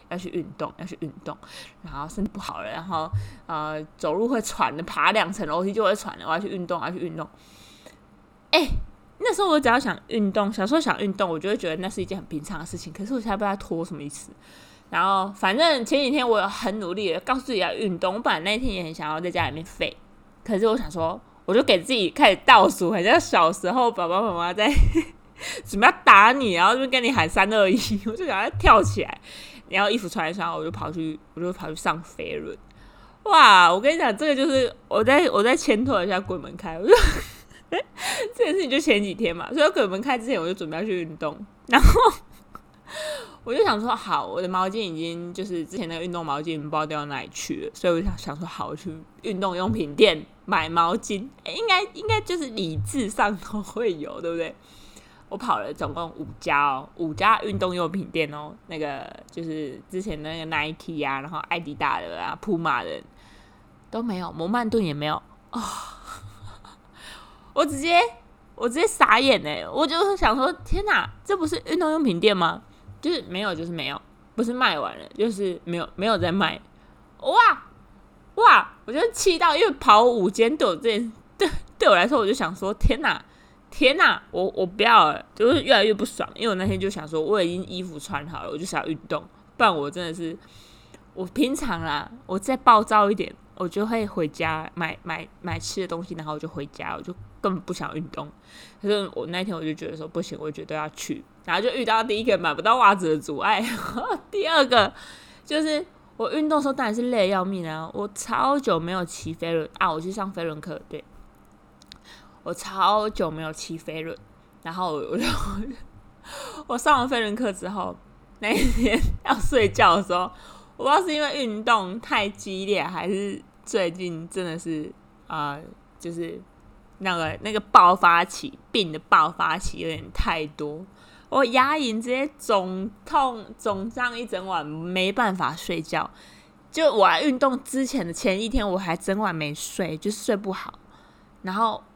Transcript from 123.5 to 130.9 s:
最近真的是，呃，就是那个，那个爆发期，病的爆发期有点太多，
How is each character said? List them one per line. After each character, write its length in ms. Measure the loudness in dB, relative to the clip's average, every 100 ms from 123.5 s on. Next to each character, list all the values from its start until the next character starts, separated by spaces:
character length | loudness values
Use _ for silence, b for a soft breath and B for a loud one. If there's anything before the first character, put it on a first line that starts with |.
| _ -4
最 240 | -2 -2
近 400 | -4 -8 -8 -10
真 160 | -8 -6
的 140 | -8
是， 340 | -6 -8 -8 -14 _ _ -12
呃， 340 | -6 -6 -8 -14 -20 _ -16
就 120 | -12
是 280 | -8 -8 -10 -16 -20 -20 -20 -20 -8
那 160 | -4 -2
个， 200 | -4 -4
那 100 | -4
个 80 | -4
爆 360 | 2 6 6 6
发 280 | 4 4
期， 360 | 0 -4 -12 -14 -6
病 220 | -4 -2
的 60 | -4
爆 280 | 2 4 2
发 300 | 0 -2 -2
期 220 | -4 -6
有 80 | -8
点 160 | -8 -10
太 320 | -4 -2 -2 -6
多， 400 | -8 -8 -8 -14